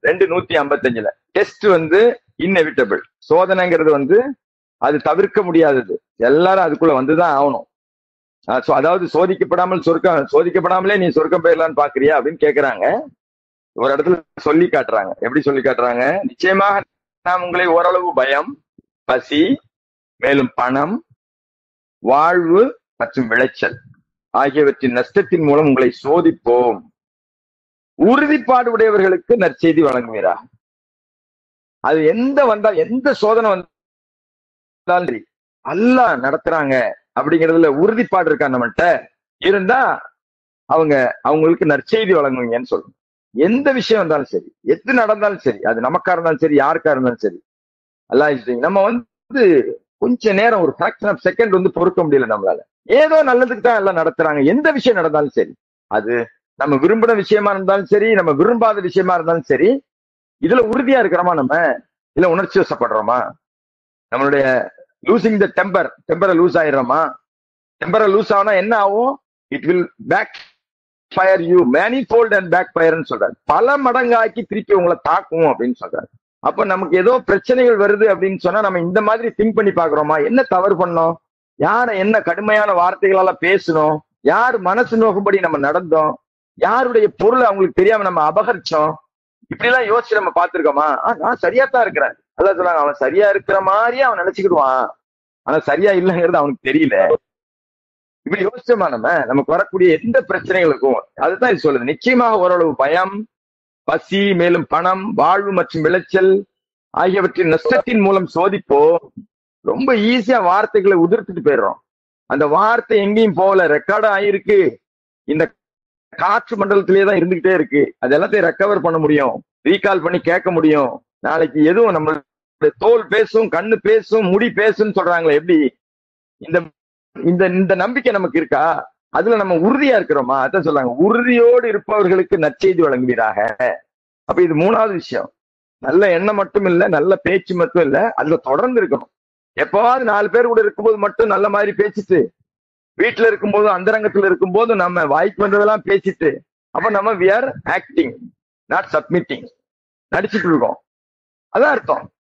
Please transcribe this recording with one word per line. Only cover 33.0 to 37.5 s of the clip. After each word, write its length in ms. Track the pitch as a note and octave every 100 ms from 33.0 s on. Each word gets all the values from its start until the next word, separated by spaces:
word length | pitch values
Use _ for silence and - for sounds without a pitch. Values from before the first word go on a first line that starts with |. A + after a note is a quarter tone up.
| C4
சோதனை 340 | B3+ G#3+ A3+ A3
வந்தாலும் 1600 | F#3 F3 _ _ _ _ _ _ _ _ _ _ _ - F3+ F3+
சரி, 120 | A2+ - _ _ _ -
அல்லாஹ் 480 | D#3+ A#3 B3+ A#3 C#3+
நடத்துறாங்க 520 | C3 D3 - E3 C#3+ C3 A2 - _ -
அப்படிங்கிறதுல 500 | C#3 E3 D#3+